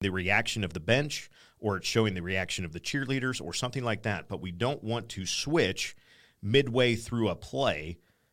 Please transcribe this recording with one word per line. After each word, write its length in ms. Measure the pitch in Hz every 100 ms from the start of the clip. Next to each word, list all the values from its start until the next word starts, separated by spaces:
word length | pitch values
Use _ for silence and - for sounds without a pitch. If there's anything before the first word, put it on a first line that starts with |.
the 100 | 98
reaction 520 | 92 92 104 110 113
of 100 | 90
the 60 | 80
bench, 520 | 80 127 151 - - - - _
or 180 | 107 95
it's 100 | -
showing 260 | 117 107
the 80 | 90
reaction 440 | 87 95 90 - 85
of 80 |
the 60 | 82
cheerleaders, 640 | - 143 131 135 127 123
or 120 | -
something 300 | - 123 135
like 200 | 120 107
that. 240 | 110 90 -
But 140 | 95
we 100 | 92
don't 320 | 87 123 147
want 260 | 110 117 110
to 160 | 101 92
switch 680 | - 139 165 95 - - - _ - - _
midway 520 | 101 135 139 120 123 113
through 340 | - 117 107
a 60 | 87
play 640 | - 131 127 76 78 87 _ _ _